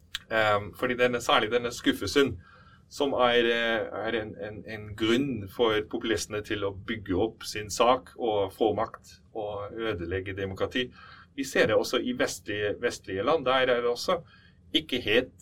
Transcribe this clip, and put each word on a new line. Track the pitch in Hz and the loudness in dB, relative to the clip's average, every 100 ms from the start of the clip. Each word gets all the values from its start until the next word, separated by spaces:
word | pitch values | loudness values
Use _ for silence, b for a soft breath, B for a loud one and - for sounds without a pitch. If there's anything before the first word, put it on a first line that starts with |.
| _ - - | _ -14 -2
Ehm, | 110 107 104 101 - | 2 4 2 0 -4
fordi | 127 | -2
denne, | 123 123 120 | 2 2 2
særlig | 120 135 107 | 2 4 4
denne | 120 120 | 0 -2
skuffelsen, | - 139 131 98 143 135 - B B B B B | -2 0 0 2 4 4 0 B B B B B
som | - 139 | -4 0
er, | 123 123 120 117 | 2 4 4 4
eh, | 117 117 113 - 95 110 | 2 0 0 -2 -6 -4
er | 113 | -4
en, | 107 - | -4 -8
en, | 107 107 - | -10 -10 -12
en | 110 104 104 | -12 -10 -2
grunn | 110 123 143 110 98 | 2 2 2 -4 -6
for | - 117 107 - | 0 2 2 -2
populistene | 117 113 101 - 104 - | -4 -2 -2 -2 -6 -4
til | 104 | -4
å | 98 95 | -4 -6
bygge | 98 110 95 90 | -8 -8 -2 0
opp | 113 - | 0 -2
sin | - 107 107 | -10 -8 -4
sak | - 117 127 - - | 2 4 4 0 -6
og | 120 104 95 | -2 0 0
få | - 113 98 | 2 2 2
makt | 113 - - - _ | -4 -8 -20 -20 _
og | - 104 101 101 | -10 -8 -8 -8
ødelegge | 107 113 87 85 95 95 95 | -6 -4 -4 -4 -4 -4 -6
demokrati. | 95 95 98 131 123 B B B B | -6 -4 -4 -2 -4 B B B B
Vi | - | -10
ser | 135 190 123 | -2 2 4
det | 107 | 4
også | 110 123 | 2 0
i | 120 | 0
vestlige, | 123 131 - - 104 104 98 | -2 -2 -4 -6 -2 -2 -2
vestlige | 120 - - 98 120 | -4 -4 -6 -2 0
land. | 160 127 | 2 2
Der | 131 127 | 2 4
er | 120 | 2
det | 120 | 0
også | 123 - 175 - b b b b | -2 -2 -2 -4 b b b b
ikke | 156 - 127 | -4 -2 -4
helt | 101 117 - - | 2 2 2 -6